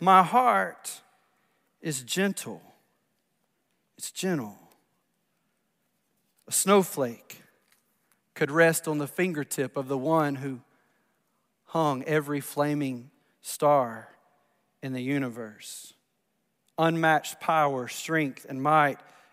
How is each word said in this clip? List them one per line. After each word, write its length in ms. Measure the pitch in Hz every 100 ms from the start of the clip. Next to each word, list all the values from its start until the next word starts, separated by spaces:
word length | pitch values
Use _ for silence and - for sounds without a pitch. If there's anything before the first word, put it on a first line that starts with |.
"My 200 | 180 190
heart 800 | 170 226 247 196 92 - - - _ _ _ _ _ _ _ _
is 220 | 165 131
gentle." 580 | 123 175 196 190 - 101 - _ _ _ _ _ _ _ _ _ _ _ _ -
It's 140 | -
gentle. 480 | - 185 165 107 - - _ _ _ _ _ _ _ _ _ _ _ _ _ _ _ _ _ -
A 40 |
snowflake 920 | - 190 202 175 - 123 117 _ - _ _ _ _ _ _ _ _ _
could 180 | - 143
rest 360 | 160 165 160 -
on 100 | 151
the 100 | 139
fingertip 680 | - 185 151 135 - 127 143
of 100 | 131
the 100 | 139
one 380 | 135 160 147 139
who 260 | 139 123 - _ _ _ _ _ _ _ _ _ _
hung 360 | 165 151 131
every 380 | 131 151 143 143
flaming 680 | 139 147 147 147 139 123 123 _ _ _
star 680 | - - 147 143 120 113 110 _ _ _ _ _ _ _
in 100 | 135
the 80 | 127
universe. 920 | 127 143 127 117 110 107 - - - _ _ _ _ _ _ _ _ -
Unmatched 600 | 165 165 160 151 - -
power, 480 | - 160 147 131 120
strength, 580 | - - 160 143 - -
and 140 | 135
might 380 | 147 156 147 - - - _